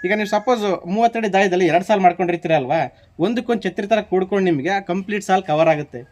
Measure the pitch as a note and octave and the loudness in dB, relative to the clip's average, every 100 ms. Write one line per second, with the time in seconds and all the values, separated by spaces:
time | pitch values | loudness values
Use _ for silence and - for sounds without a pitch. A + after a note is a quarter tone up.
0 | F3+ G#3+ G#3 G#3 G#3+ A#3+ G#3 F3 F3 G3+ | 0 0 2 0 0 0 0 -2 -2 0
1 | A#3 A3+ A3 G3 G3 F3+ F3 E3 F#3 G#3 | 0 0 0 2 2 2 2 2 2 4
2 | F3+ F3 F3+ E3+ E3+ D#3 B2+ D#3+ B2+ _ | 4 2 -2 -2 0 0 2 -2 -2 _
3 | _ - F3+ A#3+ B3 A#3 F#3+ F#3 G3+ A3 | _ -4 -2 -2 -2 -4 -2 -6 -2 -2
4 | - F#3 F#3 G3+ F#3 D3+ D3+ G3 G3 F#3 | 0 -2 0 0 2 0 -2 -4 -4 -6
5 | F#3 G#3 - G3 F#3+ D3+ E3 D3+ D3 A#2+ | -4 -6 0 0 0 2 2 2 -4 -14
6 | C3 | -16